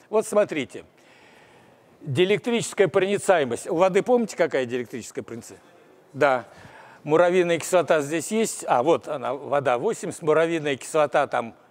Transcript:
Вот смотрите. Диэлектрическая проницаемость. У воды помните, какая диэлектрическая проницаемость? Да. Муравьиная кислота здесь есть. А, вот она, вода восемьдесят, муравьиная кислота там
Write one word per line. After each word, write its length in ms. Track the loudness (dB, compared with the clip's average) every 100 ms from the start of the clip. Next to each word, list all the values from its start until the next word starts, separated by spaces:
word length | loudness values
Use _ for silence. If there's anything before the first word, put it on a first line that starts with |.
| _
Вот 160 | -2 0
смотрите. 580 | 0 0 -2 -6 -12 -18 _ _ _ -20 -20 -20 -20 _ _ _ _
Диэлектрическая 840 | -4 0 2 0 0 -2 -2 0 2
проницаемость. 800 | 2 0 0 2 2 2 -4 -4
У 60 |
воды 280 | 2 2 2
помните, 340 | 2 0 0 -2
какая 280 | -2 0 -2
диэлектрическая 580 | -4 -6 -12 -12 -12
проницаемость? 420 | -12 -14 -16 -20 -20 -20 _ _ _
Да. 340 | 0 2 2 -4 -18 -20 -20 -20 -14
Муравьиная 560 | 0 4 4 4 2 0
кислота 420 | 2 0 4 2
здесь 300 | 0 -6 -2
есть. 340 | -2 -2 -4 0
А, 140 | 2
вот 260 | 4 0 -2
она, 260 | -6 -6
вода 420 | -8 -4 -2 0 0
восемьдесят, 460 | -2 -6 -8 -4
муравьиная 540 | 0 2 2 -2 -4 -6
кислота 500 | -2 0 2 0 0
там 280 | -2 -6 -12 _